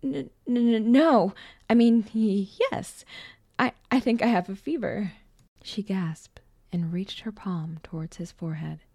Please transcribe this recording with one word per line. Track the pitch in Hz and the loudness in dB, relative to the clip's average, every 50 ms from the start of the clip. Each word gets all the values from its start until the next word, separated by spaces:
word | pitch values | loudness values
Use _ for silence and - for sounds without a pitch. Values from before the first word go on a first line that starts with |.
N-, | - 269 262 277 262 - _ _ _ | -6 -6 -6 -6 -8 -12 _ _ _
n-, | - 247 240 240 233 233 | -2 0 2 4 4 4
n-, | 220 220 220 | 2 4 4
no, | 240 269 311 330 302 233 180 190 196 - - - - _ _ _ | 6 6 6 6 6 4 4 2 -2 -6 -18 -20 -20 _ _ _
I | 214 | 4
mean, | 240 233 233 226 233 214 208 - | 6 6 6 6 4 2 0 -2
y-, | 220 220 214 196 202 196 196 - - 453 539 | 0 0 2 2 0 -2 -4 -4 -2 -2 -2
yes, | - - - - - - - _ - - - - - _ _ _ _ - | -2 -4 -8 -10 -14 -20 -20 _ -20 -20 -20 -20 -20 _ _ _ _ -2
I, | 269 254 - _ _ _ | -2 -2 -2 _ _ _
I | - 262 | 0 0
think | 240 - 233 233 | 2 2 0 2
I | - | 2
have | 226 240 190 180 - | 2 2 2 0 -2
a | 190 | -8
fever. | 202 _ - 302 330 226 - - 196 208 190 - - _ _ _ _ _ _ _ _ | -12 _ -6 -6 -4 -4 -4 -4 -4 -6 -6 -8 -10 _ _ _ _ _ _ _ _
She | - - - - | -18 -14 -8 -8
gasped | 202 - - 190 180 165 160 - - - _ - _ _ _ _ _ _ | -6 -4 -4 -4 -2 -4 -6 -8 -14 -20 _ -20 _ _ _ _ _ _
and | - 180 170 160 | -6 -4 -4 -2
reached | 165 175 190 - - - | -4 -4 -6 -6 -10 -12
her | - 226 | -12 -12
palm | 208 214 - 202 185 170 156 160 160 160 | -12 -10 -8 -6 -6 -6 -6 -8 -10 -12
towards | _ - - 165 160 - - | _ -12 -10 -10 -10 -10 -10
his | - 175 170 | -12 -14 -14
forehead. | - _ - 165 156 151 156 156 156 156 _ _ _ | -12 _ -8 -8 -8 -6 -8 -10 -10 -12 _ _ _